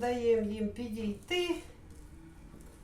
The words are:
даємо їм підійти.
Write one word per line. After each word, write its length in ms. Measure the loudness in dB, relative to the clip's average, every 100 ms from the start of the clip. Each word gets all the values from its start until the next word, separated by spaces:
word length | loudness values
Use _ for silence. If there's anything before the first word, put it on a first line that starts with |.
даємо 500 | 2 4 6 6 6
їм 180 | 2 0
підійти. 880 | -2 -4 -2 -2 -2 0 2 2 0 -4 -14 -16 -16 -14 -16 -16 -16 -16 -14 -16 -16